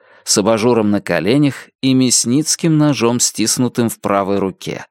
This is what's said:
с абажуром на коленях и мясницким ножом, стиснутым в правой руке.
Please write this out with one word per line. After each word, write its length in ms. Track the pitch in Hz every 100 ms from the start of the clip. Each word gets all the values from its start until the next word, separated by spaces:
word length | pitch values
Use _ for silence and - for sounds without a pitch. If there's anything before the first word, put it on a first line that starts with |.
| _ -
с 120 | - -
абажуром 540 | 98 110 117 117 107
на 100 | 104
коленях 680 | - 85 85 139 147 - - _
и 140 | 131
мясницким 840 | 131 127 - 117 131 156 - 170 156
ножом, 440 | 151 123 117 120
стиснутым 680 | - - 110 - 123 - 113
в 120 | -
правой 380 | 104 101 95 98
руке. 480 | 95 90 - - -